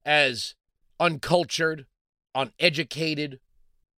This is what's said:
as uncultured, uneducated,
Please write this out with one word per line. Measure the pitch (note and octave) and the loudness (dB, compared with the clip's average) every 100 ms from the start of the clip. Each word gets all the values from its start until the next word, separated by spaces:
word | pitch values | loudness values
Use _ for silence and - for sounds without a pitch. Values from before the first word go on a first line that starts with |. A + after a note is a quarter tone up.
as | - D3+ C#3 A#2 - - _ _ _ _ | 2 4 4 0 -8 -12 _ _ _ _
uncultured, | E3+ D#3 - F3+ E3+ - E3 D#3 C3+ _ _ _ _ | 0 0 2 2 2 -2 -2 -4 -12 _ _ _ _
uneducated, | C3 C3 _ E3+ C#3+ D3+ C#3+ D#3+ D3+ D3 C3 _ _ _ _ _ | -4 -4 _ 0 0 -6 -4 -4 -2 -6 -8 _ _ _ _ _